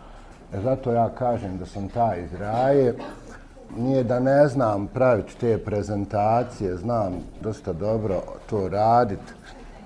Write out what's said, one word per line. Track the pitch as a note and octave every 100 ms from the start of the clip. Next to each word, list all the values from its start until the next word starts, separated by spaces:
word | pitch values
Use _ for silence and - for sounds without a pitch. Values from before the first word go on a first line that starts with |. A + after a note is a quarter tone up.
| - - - - -
E, | G2
zato | A#2 C3 B2
ja | A#2 A2+
kažem | - B2 A#2 G2 F#2
da | E2+
sam | G2+ G2+
taj | A#2+ A#2 F2+
iz | E2+
Raje. | F2 G2+ A#2 C3+ C#3 B2+ A2+ - - - - - - - A2
Nije | B2+ C3+
da | A2+ A#2+
ne | C3 C#3 D3
znam | C3 A2+ G2+ G2+
praviti | B2+ B2+ A2 F2+ -
te | A#2 G#2
prezentacije, | - G#2 G2+ G#2 G2+ G#2 G#2+ A#2 A#2 - G2 F2+
znam | G#2+ A#2+ G2 F2 D2+ -
dosta | A2 G#2+ G2+
dobro | E2 G2+ A2 G#2 F2+ - - -
to | G#2+ F#2
radit, | G2 A2 A#2+ A#2 F#2+ - - - - - -